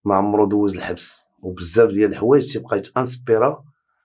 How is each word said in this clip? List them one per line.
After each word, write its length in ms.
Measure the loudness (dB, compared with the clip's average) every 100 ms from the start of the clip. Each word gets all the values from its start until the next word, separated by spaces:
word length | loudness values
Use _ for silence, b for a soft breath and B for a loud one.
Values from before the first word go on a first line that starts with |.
| 0
ما 100 | 0
عمرو 300 | 2 2 2
دوز 300 | 2 0 -2
الحبس، 480 | -8 -10 -12 -16 _ _
وبزاف 480 | -12 -10 -2 2 4
ديال 200 | 4 0
الحوايج 440 | 0 2 2 2
تيبقى 240 | -6 -4 -4
يتانسبيرا 840 | -4 -4 -4 -6 0 2 2 -2 -12 _ _ _